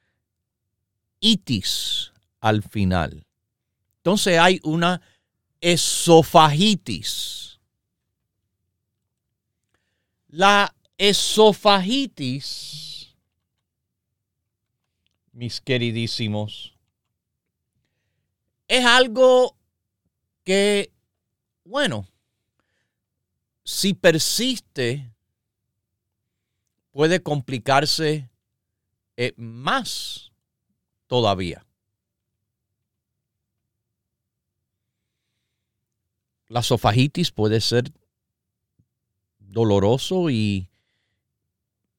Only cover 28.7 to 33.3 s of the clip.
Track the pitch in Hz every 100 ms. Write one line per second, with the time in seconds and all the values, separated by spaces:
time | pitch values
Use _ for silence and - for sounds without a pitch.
28.7 | _ _ _ _ - 123 - 117 117 147
29.7 | 262 214 - - - - _ _ _ _
30.7 | _ _ _ - 123 107 95 90 - _
31.7 | _ _ _ _ _ _ _ _ _ _
32.7 | _ _ _ _ _ _